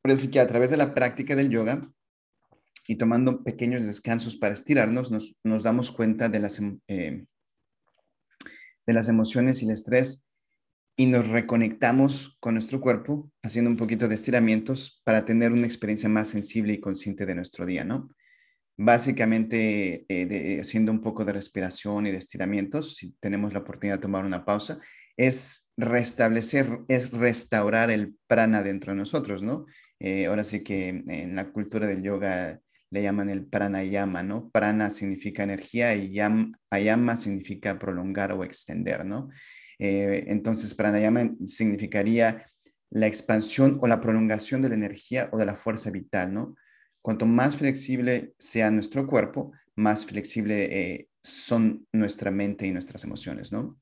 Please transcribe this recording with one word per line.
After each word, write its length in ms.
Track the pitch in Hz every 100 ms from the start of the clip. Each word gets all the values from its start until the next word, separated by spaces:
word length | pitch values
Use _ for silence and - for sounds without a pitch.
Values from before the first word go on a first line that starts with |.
Por 120 | 135
eso 180 | 135 135
que 80 | 139
a 80 | 123
través 240 | 117 127
de 60 | 151
la 180 | 143
práctica 400 | 135 123 - 135
del 160 | 139 139
yoga 400 | 113 110 139 - _ _ _ _ _ _ _ _ - -
y 80 |
tomando 480 | 113 113 117 131 127
pequeños 420 | - - 120 123
descansos 520 | 110 101 - 113 113 110
para 180 | 104
estirarnos, 560 | 104 - 143 107 120 127
nos, 300 | 110 - -
nos 220 | 110 110
damos 260 | 110 120 123
cuenta 380 | - 113 110 117
de 100 | 107
las 220 | 104 -
em-, 180 | 104 98 _
eh, 380 | 98 80 71 - _ _ _ _ _ _ _ _ _ _ _ - - - _ -
de 60 |
las 160 | 113 113
emociones 540 | 113 110 127 127 123
y 40 | 110
el 60 |
estrés 560 | 107 - 123 127 - _ _ _ _ _ _ _ -
y 100 | 127
nos 220 | 123 110
reconectamos 1080 | 113 113 117 113 - 123 131 139 139 - _
con 140 | 117
nuestro 260 | 113 110 131
cuerpo 500 | 131 110 - 147 151 _
haciendo 280 | 110 113 120
un 60 | 113
poquito 300 | 113 113 117
de 100 | 107
estiramientos 840 | - 120 113 110 110 135 - _
para 200 | - 110
tener 280 | 107 113 117
una 140 | 120 117
experiencia 420 | 117 104 107 107
más 200 | 110 107
sensible 440 | 104 101 113 104
y 60 | 104
consciente 440 | 101 95 104 95
de 100 | 95
nuestro 300 | 87 90 -
día, 200 | 90 90
¿no? 260 | 82 131 - _ _ _ _ _ _ -
Básicamente, 1300 | 107 120 127 117 113 110 110 113 110 104 95 80 -
eh, 180 | 92 90
de, 340 | 101 76 98
haciendo 320 | - 110 110
un 80 | 110
poco 240 | 113 110
de 80 | 101
respiración 720 | 98 95 98 92 - 104 104 104
y 40 |
de 80 | 95
estiramientos, 800 | - - 92 101 98 151 156 -
si 160 | - -
tenemos 320 | 107 101 104
la 80 | 98
oportunidad 360 | - 95 101 98
de 60 |
tomar 220 | 101 98
una 200 | 98 90
pausa, 360 | 95 104 - - - - - -
es 540 | 127 127 - - _ -
restablecer, 1040 | 113 120 117 - 113 113 113 143 123 117 -
es 240 | 127 123
restaurar 760 | 117 120 117 - 113 104 113 117
el 260 | 110 101 - _
prana 360 | 113 113 110
dentro 300 | 98 98 98
de 60 | 98
nosotros, 440 | 98 156 98 98
¿no? 240 | 104 147 - _ _ _
Eh, 260 | 95 95 90
ahora 180 | 104
sí 180 | 104 104
que 260 | - 98 92
en 480 | 90 - 82 87 92
la 140 | 95
cultura 360 | 104 104 110 107
del 160 | 95
yoga 580 | 98 98 98 90 87 80 _ _ _
le 120 | 101
llaman 280 | 101 101 101
el 160 | 98 95
pranayama, 760 | 107 101 98 95 101 101 90
¿no? 280 | 95 107 113
Prana 400 | 113 104 107 107
significa 540 | 104 98 95 104 98
energía 500 | 101 98 - 117 120
y 180 | 107 95
yam-, 400 | 98 104 110 110 - _
ayama 460 | 101 107 113 120 117
significa 640 | 104 98 95 95 104 92
prolongar 540 | 92 90 92 98 98
o 100 | 95
extender, 640 | 90 - - 82 98 - 92
¿no? 220 | 107 139 135 - - - -
Eh, 460 | 101 98 101 98 -
entonces, 460 | 104 107 110 107
pranayama 600 | - 104 104 107 120 117 - 95
significaría 1000 | - 110 101 104 107 101 117 113 113 - _ _ _ _
la 160 | 107 107
expansión 720 | - - 110 107 - 135 139
o 60 | 123
la 140 | 113
prolongación 600 | 110 110 110 107 - 131
de 80 | 135
la 40 |
energía 560 | 110 101 101 - 127 117
o 60 | 110
de 80 | 104
la 80 |
fuerza 360 | 101 - 110 110
vital, 440 | 95 - 101 90
¿no? 200 | 98 123 - _ _ _ _
Cuanto 240 | - 110
más 320 | 113 117 131 -
flexible 760 | 143 135 - 127 123 123 - _
sea 320 | - 113 110
nuestro 360 | 107 107 139 135
cuerpo, 460 | 131 101 139 - - _
más 300 | - 107 107
flexible, 600 | - 101 101 113 104 104 98
eh, 380 | 98 90 87 - _
son 640 | - - - 117 110 - -
nuestra 380 | 110 104 - 98
mente 360 | 98 101 101 98
y 60 |
nuestras 320 | 92 90 -
emociones, 480 | - - - - -
¿no? 260 | 107 127 -